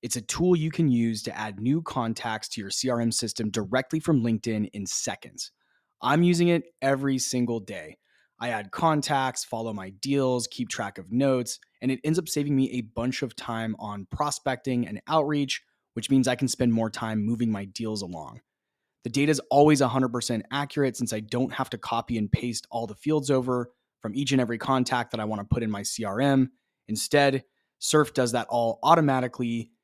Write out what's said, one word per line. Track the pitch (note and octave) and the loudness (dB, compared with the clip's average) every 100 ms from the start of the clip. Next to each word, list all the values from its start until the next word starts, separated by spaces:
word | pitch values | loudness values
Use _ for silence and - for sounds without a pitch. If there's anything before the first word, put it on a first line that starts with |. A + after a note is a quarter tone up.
It's | A#2+ B2 | -4 -6
a | |
tool | A2 - F3+ F3 | -6 0 2 4
you | D#3 | 2
can | - D#3+ | 2 4
use | A#2+ A#2 A2 | 4 2 0
to | - - | -6 -6
add | G#2+ G2 | -8 -4
new | A2+ D3+ | 0 0
contacts | D#3+ - A2+ A2 A#2 A2 - | 0 -4 -2 -4 -4 -6 -6
to | - | -10
your | G2 | -6
C | - B2+ | -4 0
R | A#2+ | 2
M | A#2 | 2
system | - A2+ - A2 | 0 -4 -4 -4
directly | G#2+ G2 B2 C3+ D#3+ | -2 0 -2 0 -4
from | D#3 D3+ | 2 2
LinkedIn | A#2 A2 - A2 G#2 | 4 0 0 -2 -2
in | G#2 F#2+ | -6 -6
seconds. | - - - - - - _ _ _ _ _ | -6 -6 -8 -12 -14 -14 _ _ _ _ _
I'm | A#2+ D3 | 0 4
using | F3 E3+ F3 | 4 4 4
it | E3+ E3+ _ | 4 0 _
every | C3+ C3+ C#3 C3 | 0 0 0 0
single | - B2+ A#2+ A#2 | 0 0 0 -2
day. | F#2+ G2 D#2 - _ _ _ _ | -6 -12 -14 -20 _ _ _ _
I | A#2 | -4
add | A2 G2 | -4 -6
contacts, | - E3 D3+ C3+ C#3+ C3 B2+ | 0 2 2 2 0 0 -4
follow | - A2+ A2+ | -8 -6 -6
my | G#2+ F#2+ | -6 -10
deals, | G2 C3+ C#3 C3 B2 A#2 | -10 -2 0 2 0 -4
keep | - A#2+ | -8 -8
track | - G#2 - | -6 -8 -8
of | F2+ | -4
notes, | A#2 C#3 B2+ A#2+ - _ _ | 0 2 2 -2 -8 _ _
and | B2+ | -4
it | C3 D3+ | -2 0
ends | D#3+ | -2
up | E3 | 0
saving | - C#3+ C#3 | -2 2 2
me | C3+ | 2
a | B2 | -2
bunch | A2 - A#2+ B2+ | -6 -4 -4 -2
of | B2+ - | -6 -8
time | - A2+ A2+ G#2+ | -8 -4 -4 -6
on | G#2+ G2+ F#2+ | -8 -8 -10
prospecting | - D3 - - B2+ - B2 A#2+ | -2 -2 -2 -2 -2 0 0 -2
and | G#2 - | -6 0
outreach, | D#3+ D3 D3 C#3 - _ _ _ | 0 2 0 -2 -4 _ _ _
which | - - | -10 2
means | C3+ B2+ | 4 4
I | B2 | 2
can | C3 | 0
spend | - B2 | 2 2
more | A2+ A2+ | 2 0
time | - A2+ A2 G#2 | -2 -4 -2 0
moving | A#2 A#2 | 0 0
my | G#2 G2 | 0 -4
deals | - A2+ G#2+ | -8 -6 -4
along. | G2 F2 D2 - _ _ _ _ _ _ | -6 -10 -12 -16 _ _ _ _ _ _
The | A#2+ | -4
data | A#2 D3 | 0 2
is | D3 - | 2 2
always | C#3 D3 C#3+ | 6 8 8
a | C3 | 4
hundred | B2+ C3 | 2 0
percent | A#2+ - A#2 - | -2 -2 -4 -4
accurate | C#3 C#3+ - C3+ A2+ | -4 -4 0 0 0
since | A#2 | -4
I | G#2+ | -4
don't | G#2+ B2 C3 | -4 -2 -2
have | - C3+ | -2 -6
to | A#2+ | -6
copy | - A#2 - A#2 | -4 -4 -2 -2
and | G#2 | 0
paste | - B2 A2 - | 0 -2 -6 -6
all | A#2 A2+ | -6 -6
the | G#2 | -6
fields | - D3+ C3+ | 0 0 2
over | C3 B2+ B2 A#2+ _ _ _ | 0 2 -2 -4 _ _ _
from | A2 A2 | -8 -4
each | C#3 | 0
and | C3+ | 2
every | A#2+ A#2 | 2 -2
contact | - C3 B2 B2 A#2+ | 0 0 2 0 -2
that | A#2 | -4
I | G#2+ | -4
want | G#2+ | -4
to | G#2 | -2
put | - | -2
in | A2+ | 0
my | G2+ | -4
C | G2+ - G#2+ | -6 -6 -4
R | G2+ | 0
M. | C#3 C3+ C3 _ _ _ - | 2 4 2 _ _ _ -8
Instead, | G#2+ - D3 C#3+ C3+ - _ _ _ | -6 2 4 4 2 -6 _ _ _
Surfe | - D#3 D3 | 0 2 2
does | - B2 | 2 0
that | A#2+ A2+ | 0 -2
all | A#2+ A#2 A2+ | 0 0 0
automatically | - E3 D3+ C3 B2 - A#2+ A#2 A2 _ | 6 6 6 2 0 -2 -4 -4 -6 _